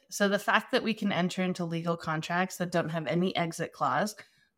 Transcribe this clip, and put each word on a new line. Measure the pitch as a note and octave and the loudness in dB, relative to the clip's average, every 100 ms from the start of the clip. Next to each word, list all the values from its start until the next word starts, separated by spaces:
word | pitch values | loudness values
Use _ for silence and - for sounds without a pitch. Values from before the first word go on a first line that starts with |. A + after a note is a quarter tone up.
| - | -8
So | - G3+ | 0 2
the | G3 | 2
fact | G#3+ G#3 - | 4 2 4
that | B3+ | 0
we | - | 0
can | A3 G3+ | 0 0
enter | E3+ F3+ F#3 | 2 0 0
into | F#3 F3+ | -2 0
legal | E3+ E3 E3+ E3 | -2 -2 -2 -2
contracts | - D#3 D#3 F3 F#3+ - | -2 -4 -2 0 -2 -2
that | F3 | -2
don't | F3 D#3 | 0 0
have | E3 D3+ | -2 0
any | E3+ F#3 - | 2 2 0
exit | E3 E3 E3 | -2 -4 -6
clause, | - C#3+ C3+ G#3 - - _ _ | -2 0 0 0 -4 -18 _ _